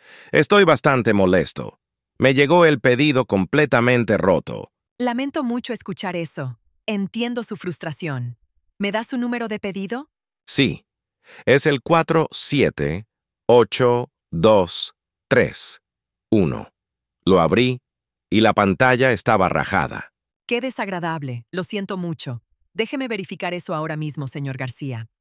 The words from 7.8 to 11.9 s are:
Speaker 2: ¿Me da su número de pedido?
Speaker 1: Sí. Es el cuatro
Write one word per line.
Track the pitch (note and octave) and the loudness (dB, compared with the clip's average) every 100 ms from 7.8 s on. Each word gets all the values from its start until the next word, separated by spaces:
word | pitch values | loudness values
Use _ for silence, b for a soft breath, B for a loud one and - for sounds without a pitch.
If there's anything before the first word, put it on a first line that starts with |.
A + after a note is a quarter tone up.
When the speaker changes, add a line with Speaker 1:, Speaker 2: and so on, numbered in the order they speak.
| E3 D3 D#3+ B2+ B2 A#2+ _ _ _ - | -10 -8 -6 -6 -8 -12 _ _ _ -8
Speaker 2:
¿Me | G3+ | -4
da | G#3+ | -4
su | A#3 B3+ | -4 -6
número | A#3+ A#3+ A3+ | -4 -6 -6
de | G#3+ | -6
pedido? | G3+ F#3+ D4 E4 - _ _ _ | -8 -8 -8 -8 -10 _ _ _
Speaker 1:
Sí. | - - A#2+ - _ _ _ _ B B - | -4 0 0 -2 _ _ _ _ B B 2
Es | C#3 D#3 | 4 4
el | C#3 | 0
cuatro | - | 2